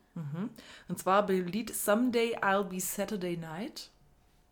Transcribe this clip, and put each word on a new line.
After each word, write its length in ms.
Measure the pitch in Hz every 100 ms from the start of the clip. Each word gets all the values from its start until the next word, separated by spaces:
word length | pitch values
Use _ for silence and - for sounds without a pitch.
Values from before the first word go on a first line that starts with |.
| _
Mhm. 360 | - 147 147 233 - - - -
Und 100 | 180
zwar 260 | - 190 196
beim 200 | 185 180
Lied 280 | 196 214
Someday 640 | - - 214 254 233 233 226
I'll 280 | 196 196
Be 160 | 190 185
Saturday 560 | 180 - 196 214 180 170
Night. 540 | 160 160 247 - - _ _ _ _ _ _